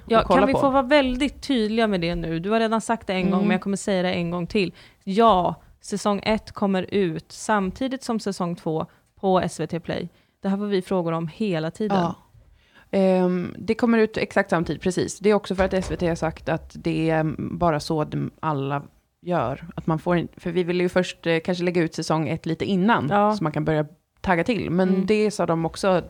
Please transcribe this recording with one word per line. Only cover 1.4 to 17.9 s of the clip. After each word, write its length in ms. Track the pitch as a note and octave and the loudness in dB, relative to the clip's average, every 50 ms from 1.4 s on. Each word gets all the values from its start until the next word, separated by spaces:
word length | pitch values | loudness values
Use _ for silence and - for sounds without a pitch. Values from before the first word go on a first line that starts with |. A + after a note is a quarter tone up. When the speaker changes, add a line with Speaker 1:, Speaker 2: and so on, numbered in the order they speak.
Speaker 1:
tydliga 460 | - - C#4 A#3 G#3+ G#3 A3 A3+ A3+ | -4 -2 0 0 0 0 2 2 2
med 140 | G#3+ G3+ F3+ | 2 2 0
det 140 | E3 E3 E3+ | 0 -2 -2
nu? 240 | E3+ E3 E3 E3 E3 | -4 -4 -4 -4 -4
Du 100 | E3+ G3+ | -2 0
har 100 | A3 A3+ | 0 0
redan 220 | A3+ A3 A3+ A3 | 2 2 0 0
sagt 260 | - - A3+ A3+ - | 0 -2 -4 -4 -4
det 60 | - F#3 | -2 -2
en 100 | F#3 F#3 | 0 2
gång, 100 | G3 G3 | 2 2
Speaker 2:
Mm. 140 | F#3+ G3+ | 2 2
Speaker 1:
men 40 | G#3 | 2
jag 100 | G#3+ G#3 | 2 0
kommer 160 | - G3 G3 | 0 -2 -4
säga 240 | F#3+ - G#3+ G3 F3+ F3+ | -2 -2 -2 0 0 0
det 80 | F3+ F#3+ | 0 -2
en 180 | F3+ E3+ E3+ | -2 -2 -4
gång 160 | F3 F3+ F3 | -4 -4 -4
till. 260 | - - G#3+ F#3 E3+ - - - - _ _ _ | -2 0 0 0 -2 -4 -10 -18 -20 _ _ _
Ja, 520 | G3 F#3+ G#3+ A#3 A3+ G3 F3+ F3 E3+ F3 - - - - _ | -2 2 4 6 6 6 6 4 0 -2 -6 -10 -20 -20 _
säsong 400 | - - G#3 G3 - G#3+ G3+ G3 - | -12 -8 -6 -2 0 0 0 0 0
ett 280 | - - - - - | 0 0 0 -2 -8
kommer 320 | - - G#3 G3 F#3+ F#3 F3+ - - | -6 -2 0 0 2 0 -2 0 0
ut 380 | G3+ G3 E3+ D#3+ D#3+ - - | 0 0 0 -2 -4 -8 -12
samtidigt 720 | - - - - G#3+ G#3 F#3+ F#3 - - C4 C4 C4 C4 - | -14 -8 -2 0 0 0 0 -2 -4 -4 -4 -4 -4 -6 -4
som 160 | - A#3 G#3+ | -4 -4 -2
säsong 360 | - G#3 F#3+ - F#3 E3+ F3 | -4 -4 -4 -4 -4 -4 -6
två 300 | - - E3+ D#3 D#3+ E3+ - _ _ _ _ _ _ | -4 -4 -4 -2 -2 -4 -6 _ _ _ _ _ _
på 200 | - F#3+ F#3 F3+ | 0 2 2 2
S 200 | E3+ E3+ - - | 2 0 -4 -6
V 80 | D#3 | -6
T 120 | - - E3 | -6 -6 -6
Play. 300 | - - - - F3+ E3+ - _ _ _ _ _ | -6 -6 -6 -6 -8 -10 -12 _ _ _ _ _
Det 80 | - G3 | -4 -4
här 80 | G3 | -2
får 80 | G3 G#3 | -2 -2
vi 160 | G#3 G3+ F#3 | 0 -2 -2
frågor 300 | F3+ - G3+ F#3 E3+ E3 | 0 0 0 0 0 0
om 160 | E3 E3 E3+ | -2 -2 -4
hela 440 | D#3 - - A3+ G#3 F3 D#3 D#3 E3 | -6 -4 -4 -2 -2 -2 -2 -2 -4
tiden. 260 | - - G#3+ G#3 G3+ | -4 -4 -2 0 0
Speaker 2:
Ja. 180 | F#3 F3 E3+ - - _ _ _ - - _ _ _ _ _ _ - - _ | 2 0 0 -2 -8 _ _ _ -20 -20 _ _ _ _ _ _ -20 -10 _
Ehm, 640 | - G3 F#3+ F#3+ F#3 F#3 F3+ F3+ F3+ F3+ F3 - - | 0 2 4 4 4 4 4 2 2 0 -2 -6 -8
det 160 | - G3 F#3 A3+ | -6 -4 -4 -2
kommer 220 | A3 B3 A#3 A#3 | 2 2 4 4
ut 200 | A3+ A3 A3 - | 4 4 2 0
exakt 320 | - - - - G3 G3+ - | -2 -4 0 0 0 0 2
samtidigt, 320 | F#3+ E3 D#3+ - D3 - | 0 0 0 -2 -4 -4
precis. 380 | - F#3 F3+ B3 - - - - | -2 -2 0 0 -2 -2 -2 0
Det 100 | F3+ G#3 | 2 2
är 40 | G#3+ | 2
också 220 | G3 - - G3 | 2 2 -2 -2
för 80 | F#3 F#3+ | 0 0
att 100 | F#3+ - | 0 0
S 180 | F#3 F#3 - | -2 -2 -4
V 40 | D#3+ | -4
T 120 | - F3+ | -2 -2
har 80 | E3 E3 | -2 -2
sagt 340 | - D#3+ D#3+ E3 - - - | -2 -4 -4 -6 -6 -4 -4
att 260 | D#3+ D3+ - - - - | -4 -4 -6 -10 -12 -8
det 300 | - E3+ D#3+ D#3+ D#3+ D#3+ | -4 -4 -2 0 0 2
är 260 | D#3+ D#3+ D#3 D#3 - | 2 2 0 0 -2
bara 420 | - - - - E3 E3+ E3+ D#3 D3 | -4 -6 -6 -4 0 0 0 0 0
så 240 | - - | -2 -2